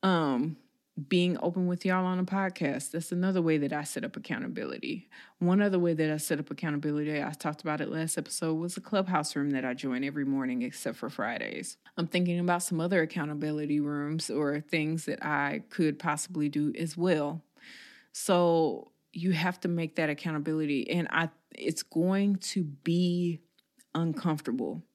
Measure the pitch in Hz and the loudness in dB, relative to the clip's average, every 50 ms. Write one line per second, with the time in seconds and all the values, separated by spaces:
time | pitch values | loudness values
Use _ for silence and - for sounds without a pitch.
0 | - 190 185 170 160 143 135 120 135 160 156 - _ _ _ _ _ _ _ - | 4 4 4 4 4 2 2 2 0 -2 -4 -8 _ _ _ _ _ _ _ -10
1 | 143 139 - 180 175 180 175 - - 180 175 190 180 180 180 175 - 185 185 185 | -2 2 2 4 4 4 2 0 0 -2 0 0 0 0 0 0 0 0 2 2
2 | 185 185 185 185 185 180 - 196 196 190 185 - 175 139 143 - 147 - - 165 | 2 2 2 0 0 0 0 0 0 -2 -2 -2 -2 -2 -2 -2 -6 -6 -6 -6
3 | 165 - 180 175 180 190 190 185 165 165 160 151 143 139 143 147 147 - - 139 | -6 -2 -2 0 0 2 2 2 4 4 2 2 2 0 -2 -4 -4 -6 -6 -6
4 | - - - - - - - 113 - - - - 107 69 67 - - 65 - - | -6 -6 -8 -10 -8 -6 -6 -6 -4 -6 -6 -6 -6 -6 -8 -8 -6 -6 -6 -8
5 | - _ - - - - _ _ 175 175 180 202 208 202 190 185 175 170 165 156 | -8 _ -20 -20 -20 -20 _ _ 2 4 4 6 4 4 4 4 4 2 2 2
6 | 160 156 151 151 151 - 165 147 151 - 139 - - 160 147 143 147 151 147 147 | 2 2 2 -2 0 -2 -2 -2 -2 -6 -8 -4 -4 -2 -2 -2 -2 -2 -2 0
7 | 147 151 151 147 143 143 151 - - 160 151 - - 160 151 151 151 - - 160 | -2 -2 -2 -2 -2 -4 -6 -4 -4 -6 -6 -4 -4 -4 -4 -2 -4 -4 -2 -4
8 | 160 160 - - - - - - - 160 160 160 165 175 - - - - - 202 | -2 -2 -2 -4 -4 -6 -6 -4 -2 -2 0 0 -2 -4 -6 -8 -6 -2 0 0
9 | 190 185 185 156 143 - - 143 143 147 139 131 127 127 123 131 - 135 123 127 | 0 2 2 0 0 0 -2 -2 0 0 0 0 0 -2 -4 -2 -2 -2 -2 -2
10 | 135 139 147 147 139 135 139 135 131 131 123 127 120 123 - - - - 110 - | -2 -2 -2 -2 -2 0 0 0 0 -2 -2 -2 -2 -4 -6 -6 -6 -6 -4 -4
11 | - 113 - - 101 110 117 104 - 52 - - - - - _ _ - _ - | -8 -8 -4 -4 -4 -4 -2 -4 -6 -6 -8 -8 -10 -10 -12 _ _ -16 _ -4
12 | 170 165 - 180 180 175 175 175 175 175 175 175 180 - 180 160 165 175 196 180 | -4 -2 0 0 2 2 2 0 2 2 2 0 0 -2 -2 0 0 2 4 2
13 | 160 160 - 175 147 151 151 147 147 151 151 151 151 143 147 147 147 147 147 147 | 2 2 0 -4 -4 -2 -4 -4 -2 -2 -2 -2 0 0 0 2 2 0 0 -2
14 | 147 147 156 160 - - 110 139 151 143 143 147 151 - - 165 151 156 160 165 | -2 -2 -2 -4 -2 -2 -2 0 0 0 0 -2 -4 -2 0 0 2 2 0 -2
15 | 156 - - - - 151 151 143 143 143 143 - 143 - - - 175 156 147 151 | -2 -4 -6 -4 -2 -2 0 0 0 0 -2 -4 -6 -8 -2 2 2 2 2 0
16 | - 170 147 147 - - 185 160 147 147 147 147 147 151 - - 170 165 151 170 | -2 -2 -2 -2 -2 -6 -2 0 0 0 2 2 0 0 0 -2 -4 -6 -2 0
17 | 170 185 175 156 147 147 156 165 - _ _ _ - - - - - - - - | 2 4 4 4 2 -2 -4 -6 -10 _ _ _ -20 -20 -20 -20 -20 -20 -20 -20
18 | - _ _ - - - 190 175 175 170 170 165 160 147 101 - - - _ _ | -20 _ _ -8 2 4 6 6 8 6 6 6 6 4 2 -2 -8 -14 _ _
19 | _ _ - - 170 185 185 156 165 190 185 - - 180 175 170 165 156 - - | _ _ -10 -2 0 2 2 2 2 0 -2 -2 -2 0 0 0 -2 -2 0 0
20 | 160 151 147 143 - 170 156 151 143 156 156 156 156 147 143 135 - - 135 175 | 0 0 0 -2 -2 -2 -2 -2 0 0 0 0 2 2 2 0 0 0 0 0
21 | 165 - - - 165 160 - _ _ _ - - - - 160 - - _ - 160 | 0 2 2 0 0 0 -2 _ _ _ -14 -4 -4 -2 -2 -2 -6 _ 0 2
22 | 165 185 190 196 202 202 202 185 - - - 202 175 151 143 139 _ 165 170 175 | 2 4 4 4 4 4 2 2 -2 -2 -2 -2 -2 -2 -4 -6 _ 0 2 4
23 | 180 180 175 175 175 175 170 156 _ _ _ _ _ _ _ _ - _ _ 160 | 4 4 2 2 2 0 0 -2 _ _ _ _ _ _ _ _ -20 _ _ 0
24 | 165 165 151 - - 180 156 147 - - 117 131 117 78 - 170 - _ _ | 0 0 0 0 0 0 0 0 -2 -2 -2 -2 -2 -4 -4 -6 -10 _ _